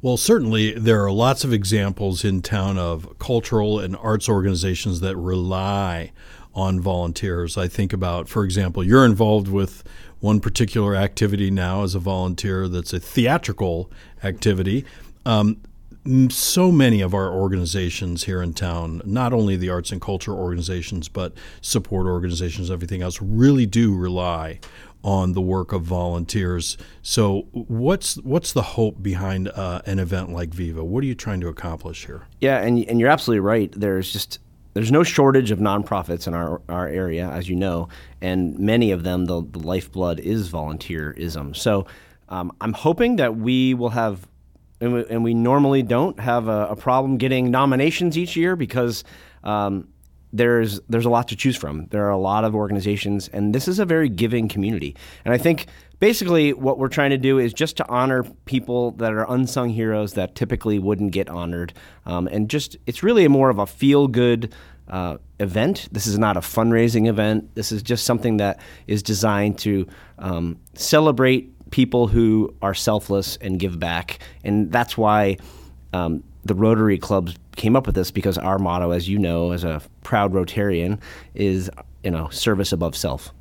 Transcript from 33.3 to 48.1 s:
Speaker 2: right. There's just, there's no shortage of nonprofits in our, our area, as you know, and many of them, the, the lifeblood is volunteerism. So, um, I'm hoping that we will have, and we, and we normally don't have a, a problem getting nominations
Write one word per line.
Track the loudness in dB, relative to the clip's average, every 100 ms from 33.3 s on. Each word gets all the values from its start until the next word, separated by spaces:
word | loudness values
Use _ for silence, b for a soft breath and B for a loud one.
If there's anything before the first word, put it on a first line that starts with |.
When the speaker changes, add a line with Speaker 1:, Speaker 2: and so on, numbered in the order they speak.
| 2
Speaker 2:
right. | 4 2 0
There's | -2 -2 0 -2
just, | -6 -8 -12 -18 -20 -10
there's | -4 4
no | 4
shortage | 4 6 6 6 4
of | 2
nonprofits | 2 0 -2 -4 -2 -6 -4
in |
our, | -4 -4 -6 -6
our | -6 -4
area, | -4 -2 -2 -4
as | -6 -4
you | -2
know, | 0 -2 -6 B B B
and | -4 -2 -2 -2
many | 2 4 4
of | 2
them, | 0 -2 -2
the, | -4 -6
the | -8
lifeblood | -4 -4 -4 -4 -2 -2
is | -4 -4 -4
volunteerism. | -6 -6 -8 -8 -8 -8 -8 -8 -8 -10 -4
So, | 0 0 -2 B B B _
um, | -8 -8 -6
I'm | -6
hoping | -2 0 2 2 2
that | 0 0
we | 0 2 2 0
will | -2
have, | 0 -2 -4 -12 _ _ _ _ _
and | -2
we, | -2 -2
and | -2
we | 0
normally | 2 4 4 4 4
don't | 2 2 0 -2
have | -2 0 0
a, | -2 -2
a | -4
problem | 0 0 2 0
getting | 0 0 2
nominations | 2 4 4 2 0 -2